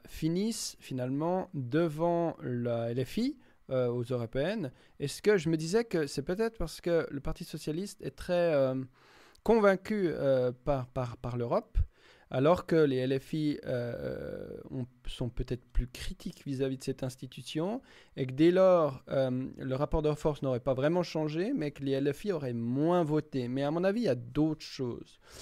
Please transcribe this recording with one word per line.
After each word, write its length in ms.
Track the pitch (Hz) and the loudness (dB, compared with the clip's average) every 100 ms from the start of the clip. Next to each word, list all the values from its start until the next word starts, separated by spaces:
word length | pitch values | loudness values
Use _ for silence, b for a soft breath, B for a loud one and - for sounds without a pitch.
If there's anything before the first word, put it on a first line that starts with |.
| - | -10
finissent 680 | - 160 175 220 220 - - | -4 -2 0 0 -4 -8 -10
finalement 680 | - 131 127 139 165 185 - | -10 -6 -4 -2 -2 -2 -4
devant 840 | 143 123 147 170 151 170 170 165 - | -6 -2 0 0 0 0 2 0 -4
la 480 | 143 123 120 117 117 | -6 -4 -2 -2 -2
L 140 | 120 | -2
F 140 | 127 - | -2 -2
I, 180 | 254 302 b b - | -2 -4 b b -4
euh, 160 | 131 123 | 0 0
aux 160 | 120 | 0
européennes. 680 | 120 123 113 131 156 226 139 b b b | -2 -4 -2 -2 0 -2 -6 b b b
Est-ce 240 | 143 - | -6 0
que 140 | 202 208 | 4 4
je 120 | 156 | 4
me 80 | 160 | 0
disais 280 | 160 214 | 2 0
que 240 | 233 170 143 | 2 0 0
c'est 140 | - | -2
peut-être 360 | 135 185 226 - | -4 -2 -2 -4
parce 220 | 165 - | -8 -4
que 260 | 175 165 - | 0 2 0
le 120 | 139 | -4
Parti 240 | 160 - | -4 -6
socialiste 580 | 170 156 - 156 202 - | -8 -8 -4 -4 -6 -8
est 80 | 147 | -10
très, 420 | - - 175 170 | -10 -2 2 4
euh, 220 | 147 131 131 127 b b b b b | 4 2 0 -6 b b b b b
convaincu, 640 | - 226 202 190 190 214 175 | 2 6 6 4 0 0 0
euh, 420 | 127 139 131 127 127 | 2 2 4 2 -2
par, 240 | - 139 127 | -2 -2 -2
par, 280 | 135 123 110 | -6 -6 -6
par 200 | 123 120 | -6 -4
l'Europe, 420 | 120 185 - - - b b b b | 0 -2 0 2 2 b b b b
alors 340 | 127 143 180 - | 2 4 4 4
que 80 | |
les 220 | 165 147 127 | 4 4 4
L 240 | 127 135 | 0 -2
F 140 | - | -2
I, 240 | 160 151 - | -2 -2 -2
euh, 840 | - 123 120 - 69 - 71 50 50 50 - | -4 -4 -4 -6 -6 -6 -8 -10 -10 -12 -10
ont, 140 | 135 123 - - | -8 -8 -10 -10
sont 220 | - 123 | -6 -6
peut-être 360 | - 123 123 - | -4 -4 -6 0
plus 140 | - 123 | 0 0
critiques 560 | - - 196 196 - | -4 -8 -8 -10 -10
vis-à-vis 340 | - 131 135 131 | -8 -2 -2 -2
de 40 | |
cette 220 | - 131 | -6 -6
institution, 760 | 131 - 131 - - 156 175 247 b b b - | -6 -8 -14 -14 -8 -4 -4 -6 b b b -6
et 100 | 131 | -6
que 60 | |
dès 180 | 131 165 | 4 6
lors, 540 | 180 190 180 151 131 - | 8 8 8 4 0 -4
euh, 360 | 143 131 127 135 - | 0 0 0 -4 -8
le 180 | 135 131 | -6 -2
rapport 260 | 147 160 | 0 2
de 100 | 151 | 2
force 300 | 147 160 143 | 2 0 0
n'aurait 160 | 139 123 | 0 0
pas 160 | 139 | 0
vraiment 300 | 127 143 180 | 2 2 2
changé, 480 | 170 160 156 156 202 | 0 -2 -2 -2 -2
mais 160 | 285 147 | -2 -4
que 140 | - | -4
les 80 | 135 | -2
L 200 | 135 143 | 0 0
F 120 | 143 | -2
I 80 | 208 | -4
auraient 200 | 170 135 | -2 -2
moins 520 | 117 117 131 160 180 | -4 -2 0 2 4
voté. 420 | 151 151 - 139 120 | 2 0 0 -4 -2
Mais 160 | 131 | -2
à 80 | 143 | 0
mon 140 | 165 | 0
avis, 160 | 185 214 | 0 2
il 60 | 214 | 0
y 20 | |
a 80 | 123 | 0
d'autres 500 | 120 127 156 156 - | -2 0 0 0 -8
choses. 540 | - 123 - - - B B | -6 -6 -6 -12 -20 B B